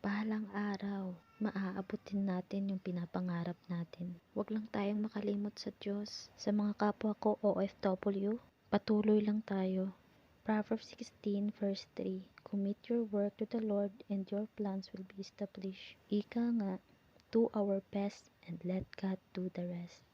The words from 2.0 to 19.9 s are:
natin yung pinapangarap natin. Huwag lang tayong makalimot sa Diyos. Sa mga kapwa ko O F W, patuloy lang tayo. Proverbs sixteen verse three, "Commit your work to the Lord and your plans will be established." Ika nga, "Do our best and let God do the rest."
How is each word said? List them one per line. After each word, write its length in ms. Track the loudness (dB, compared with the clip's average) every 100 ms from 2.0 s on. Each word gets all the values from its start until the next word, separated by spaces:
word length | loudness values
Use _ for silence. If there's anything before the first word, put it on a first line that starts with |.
| -2 0 2
natin 400 | 0 -2 -2 0
yung 80 | -2
pinapangarap 800 | -2 -2 -2 -2 -2 -2 -2 -6
natin. 480 | -6 -6 -4 -8 -8 -10 _ -4
Huwag 160 | -2
lang 160 | -2 -2
tayong 320 | -2 0 0
makalimot 560 | -2 -2 -2 0 -2 -6
sa 160 | -10 -6
Diyos. 480 | -4 -4 -6 -10 -14 -4
Sa 160 | 2
mga 240 | 2 2 2
kapwa 400 | 2 2 -2 2
ko 240 | 2 4
O 160 | 4 4
F 160 | 0 2
W, 560 | 0 2 0 2 0 -2 -6 _ _
patuloy 560 | 0 4 4 6 6
lang 160 | 6 0
tayo. 560 | 0 0 2 0 -2 -6 -20 -20 -20 -8
Proverbs 480 | 0 0 2 -2 -4
sixteen 560 | -14 -14 -6 -2 0 0 0
verse 320 | -2 -2 -6 -6
three, 320 | -4 -4 -8 -20
"Commit 320 | -6 -2 -2 -4
your 240 | -2 0 2
work 240 | 0 0 -2
to 80 | -4
the 80 | -2
Lord 320 | 0 2 0 -4
and 240 | -4 -4 -2
your 160 | -2 -4
plans 400 | -4 -2 -2 -6
will 160 | -12 -12
be 80 | -12
established." 800 | -12 -8 -8 -6 -8 -8 -16 -20 0
Ika 400 | 0 0 0 2 2
nga, 160 | 0 -2 _ -20 _ -20 _
"Do 160 | 4 4 4
our 240 | 2 2 0
best 400 | -2 -2 -4 -20 _
and 160 | -12 -6
let 240 | -2 -4 -4
God 240 | -4 -2 -2 _
do 160 | -6 -4 -4
the 80 |
rest." 400 | -4 -6 -8